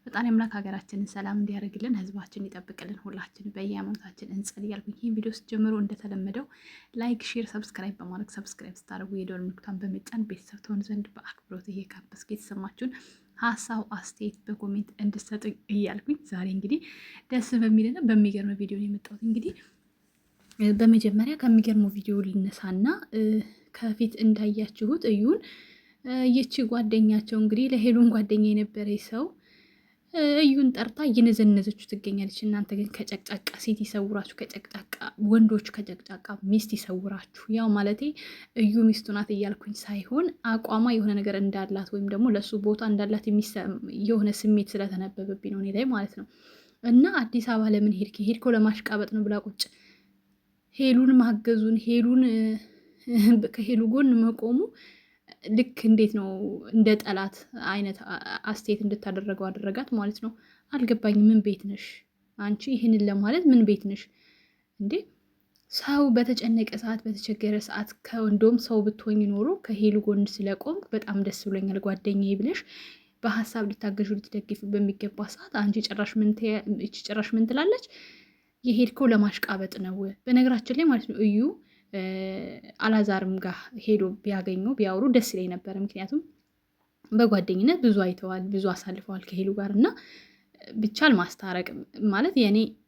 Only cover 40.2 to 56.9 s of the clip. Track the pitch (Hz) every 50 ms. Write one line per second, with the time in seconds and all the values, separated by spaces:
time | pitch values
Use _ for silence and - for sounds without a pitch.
40.2 | 349 339 - _ - 233 220 226 226 - 220 220 226 247 240 226 202 214 202 202
41.2 | 202 208 196 196 202 196 196 196 190 - 202 190 190 - - 202 196 196 202 196
42.2 | 240 254 208 202 208 - - 208 196 208 214 214 226 220 208 196 208 208 214 214
43.2 | - 220 208 208 208 - - 208 185 190 190 - - 190 - - 202 208 233 214
44.2 | 202 208 202 - - 214 214 208 202 202 - 202 196 202 190 185 190 196 196 -
45.2 | 190 196 196 196 - 202 202 196 196 196 196 202 262 269 247 208 196 - - -
46.2 | - _ _ _ _ - - - _ _ _ _ - 233 240 247 285 381 381 311
47.2 | 240 226 - 240 226 247 233 220 220 220 208 208 208 214 196 180 202 - - -
48.2 | 208 208 233 226 - 254 233 220 214 214 214 - - - 214 208 208 - 214 214
49.2 | 214 208 208 208 - 208 190 _ - - _ _ _ _ _ _ _ _ _ _
50.2 | _ _ _ _ _ _ _ _ _ _ _ - 269 262 254 247 262 262 269 254
51.2 | 240 233 220 208 220 233 233 220 214 220 226 220 - 233 233 240 226 240 254 262
52.2 | 254 247 220 220 220 220 220 214 - - _ _ _ _ _ _ _ - 240 226
53.2 | 208 220 233 220 208 - - - 214 202 247 220 226 220 226 269 285 269 247 226
54.2 | 226 226 226 233 226 226 240 269 392 - - - - - - _ _ _ _ _
55.2 | _ _ - _ - - 214 220 247 254 - - - 220 220 214 220 208 214 208
56.2 | 196 190 190 190 208 196 196 - - - - 226 214 220